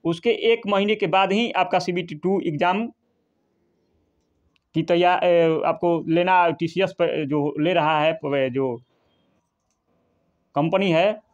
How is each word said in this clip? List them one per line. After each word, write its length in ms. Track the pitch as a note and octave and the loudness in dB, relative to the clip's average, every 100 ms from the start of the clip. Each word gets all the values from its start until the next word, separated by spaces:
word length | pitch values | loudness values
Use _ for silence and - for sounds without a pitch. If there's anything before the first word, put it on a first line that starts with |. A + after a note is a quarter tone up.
उसके 260 | E3 E3 A#3+ | -4 -2 -2
एक 360 | - A3+ A3+ G3+ | 0 0 0 0
महीने 280 | G3 G#3 | 0 0
के 120 | G#3+ F3+ | -2 0
बाद 260 | F#3 F#3+ | 0 2
ही 180 | G3+ A#3 | 0 0
आपका 280 | - F3+ F#3 | -2 0 0
सीबीटी 360 | E3+ F3 E3+ | -2 -6 -6
टू 260 | D3+ F3+ G3 | -6 -2 -2
एग्जाम 460 | E3+ D3 F3 G3 A#3 _ _ _ _ _ _ _ _ _ _ _ _ _ _ _ _ _ _ | -2 -2 0 0 -6 _ _ _ _ _ _ _ _ _ _ _ _ _ _ _ _ _ _
की 80 | D#3 | -6
तैया-, 400 | E3 F3 F3 F3+ | 0 2 4 2
ए, 400 | F3 E3+ E3 D#3+ | 2 4 2 2
आपको 400 | - - F3 E3 E3 | -2 -2 0 -2 0
लेना, 420 | E3 F3 F#3 E3+ | 0 2 4 2
टीसीएस 420 | D#3+ E3+ F3 F#3+ | 0 -4 -2 -4
पर 320 | - E3+ - | -2 -2 -2
जो 300 | D3 D3 D3 D3 | -2 -2 -2 -2
ले 120 | D#3 | 0
रहा 280 | F3 D3+ D#3 | 2 2 2
है, 180 | D#3 D#3+ | 0 -2
प-, 240 | C#3+ C#3+ C3 | -4 -2 0
जो 240 | B2+ C3+ A#2+ _ _ _ _ _ _ _ _ _ _ _ _ _ _ _ _ _ | -2 -4 -6 _ _ _ _ _ _ _ _ _ _ _ _ _ _ _ _ _
कंपनी 360 | C#3+ D#3+ F#3+ G3 | -2 0 0 2
है 300 | D#3+ G3 G#3+ _ | 2 2 -2 _